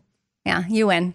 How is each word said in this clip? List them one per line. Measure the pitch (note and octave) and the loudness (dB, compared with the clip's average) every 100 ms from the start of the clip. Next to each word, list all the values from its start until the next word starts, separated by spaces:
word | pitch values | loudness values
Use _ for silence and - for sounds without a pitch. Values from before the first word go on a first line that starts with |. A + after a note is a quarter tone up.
| _ _ _ _ | _ _ _ _
Yeah, | G3+ F3 F3+ | -4 -4 -2
you | A3 G#3+ | 0 2
win. | F3 F3+ | 2 0